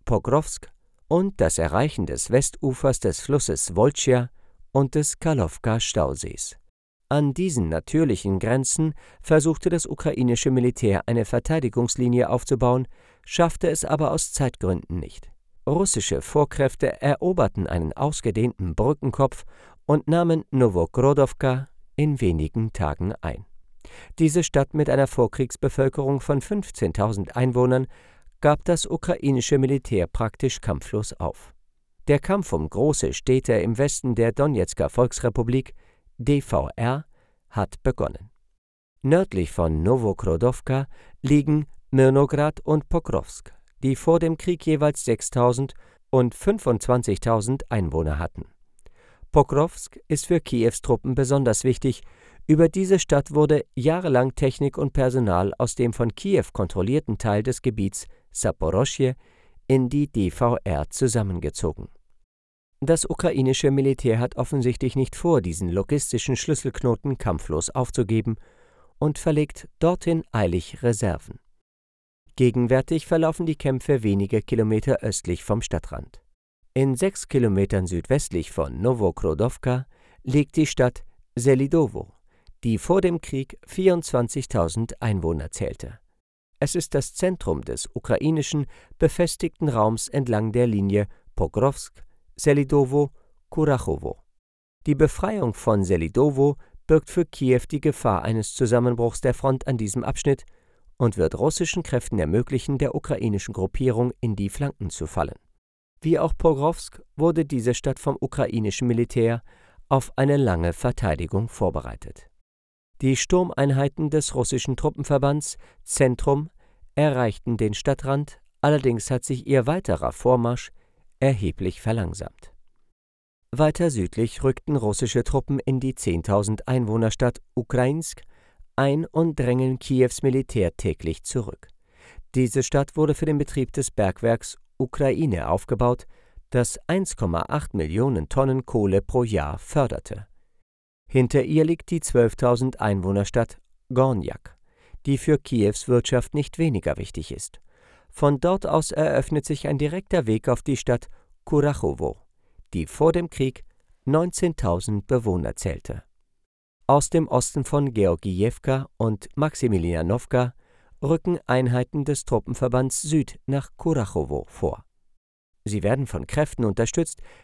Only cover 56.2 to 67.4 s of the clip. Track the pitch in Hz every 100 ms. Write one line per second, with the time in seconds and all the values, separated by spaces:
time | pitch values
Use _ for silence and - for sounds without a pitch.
56.2 | 196 175 - - 92 98 95 143 - 104
57.2 | 113 104 117 123 127 107 98 - - -
58.2 | _ - 101 - 80 92 139 - 131 131
59.2 | _ _ _ - - 131 123 143 143 113
60.2 | 92 - 120 120 98 76 76 - 131 113
61.2 | 101 87 76 - 85 - - - _ _
62.2 | _ _ _ _ _ _ 139 165 - -
63.2 | 180 135 131 131 143 139 135 135 123 113
64.2 | 120 - 127 139 120 123 131 135 127 -
65.2 | 175 147 92 80 90 90 95 147 - 117
66.2 | - 123 - 147 135 - 127 113 139 131
67.2 | 110 82